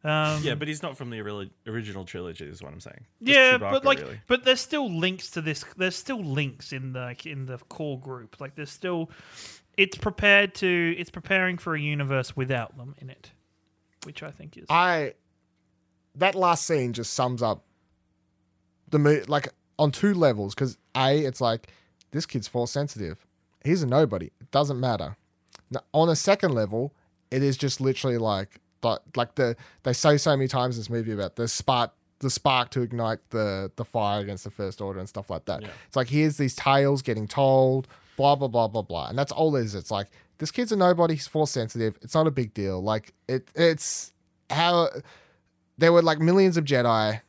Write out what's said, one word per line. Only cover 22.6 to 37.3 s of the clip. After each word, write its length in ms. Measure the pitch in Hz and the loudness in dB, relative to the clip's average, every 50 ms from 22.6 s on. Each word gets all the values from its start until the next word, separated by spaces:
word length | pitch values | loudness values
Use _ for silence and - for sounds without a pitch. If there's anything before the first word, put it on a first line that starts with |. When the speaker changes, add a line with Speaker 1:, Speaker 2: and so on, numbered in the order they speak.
| 120 120 | -2 -2
Speaker 3:
sensitive. 540 | - 143 147 147 - 107 101 82 82 - _ _ _ _ _ _ _ _ _ | -2 -4 -4 -4 -6 -8 -8 -8 -8 -12 _ _ _ _ _ _ _ _ _
He's 200 | 139 170 190 160 | 0 0 2 2
a 40 | 127 | 2
nobody. 400 | 127 143 160 123 101 92 85 - _ _ | 4 4 4 2 0 -4 -6 -8 _ _
It 120 | - - | -20 -2
doesn't 280 | - 139 147 143 143 123 | 0 0 2 2 -2 -2
matter. 380 | 131 127 117 98 80 71 104 _ _ _ _ _ _ - - - _ _ | -2 -2 -2 -2 -4 -8 -10 _ _ _ _ _ _ -20 -20 -20 _ _
Now, 120 | 127 127 _ _ - | -10 -10 _ _ 2
on 160 | 151 160 170 | 2 4 4
a 60 | 160 | 4
second 380 | 151 - - 202 202 - 175 139 | 2 4 2 2 4 4 2 2
level, 400 | 117 107 95 107 113 127 143 _ _ _ _ _ _ _ _ | 2 0 0 -2 -4 -4 -4 _ _ _ _ _ _ _ _
it 140 | - 135 139 | -2 0 2
is 120 | 139 131 - | 2 0 0
just 220 | - 135 - - | -2 -2 -2 0
literally 380 | 135 135 131 - - 135 120 120 | 0 0 0 0 0 -2 0 0
like, 420 | 113 107 104 95 98 - - - _ _ _ _ | 0 0 0 -2 -4 -8 -12 -20 _ _ _ _
but, 220 | - 117 110 - _ - _ | -2 -2 -2 -2 _ -8 _
like, 200 | 123 120 117 _ | -2 -2 -2 _
the, 200 | - 135 117 - - - - _ _ _ | 0 0 0 0 -4 -10 -20 _ _ _
they 100 | 135 120 | -2 0
say 240 | - - 160 147 143 | 4 4 6 6 6
so 180 | - 160 147 | 4 2 2
many 120 | 135 135 131 | 2 2 0
times 280 | 139 131 123 123 123 117 | 0 -2 -2 -2 -2 -6
in 20 | |
this 80 | 110 110 | -6 -6
movie 220 | 117 117 113 110 | -6 -4 -4 -4
about 240 | 110 101 98 90 _ | -4 -4 -4 -6 _
the 120 | - 117 113 | -4 -4 -2
spark, 440 | - - - - 131 120 120 113 _ _ _ _ _ _ | -2 -2 0 0 2 2 2 -2 _ _ _ _ _ _
the 100 | - 135 | -4 -2
spark 420 | - - _ 147 131 127 123 - | -2 0 _ 2 4 4 2 0
to 100 | - 135 | -2 -4
ignite 380 | 123 113 120 120 117 113 110 - _ _ | -4 -2 -2 -2 -2 -2 -2 -4 _ _
the, 420 | - 113 107 104 98 95 98 95 _ | -4 -2 -2 0 -2 -4 -6 -8 _
the 100 | - 117 | -10 -12
fire 360 | - - 117 107 104 101 104 | -6 -4 -2 0 0 0 -2
against 220 | 101 101 101 92 - | -4 -6 -8 -10 -12
the 60 | 101 | -14
First 320 | - - 104 95 92 - | -10 -8 -8 -8 -6 -8
Order 180 | 104 98 98 95 | -8 -8 -8 -8
and 80 | 90 95 | -10 -10
stuff 220 | - 104 95 - | -12 -12 -10 -8
like 160 | 95 80 - | -8 -8 -6
that. 160 | - 90 - | -6 -6 -6
Speaker 2:
Yeah. 80 | 107 98 85 - - _ | -8 -12 -16 -18 -20 _
Speaker 3:
It's 80 | - | -2
like, 140 | 135 127 120 | -2 0 2
here's 280 | 131 151 156 156 147 - | 2 2 2 2 2 0
these 180 | 143 131 - | -2 -2 -2
tales 460 | - - 139 135 143 139 139 143 135 | -2 2 4 4 4 4 4 2 0
getting 260 | 135 - 117 110 107 | 0 -2 -4 -4 -4
told, 600 | 110 | -4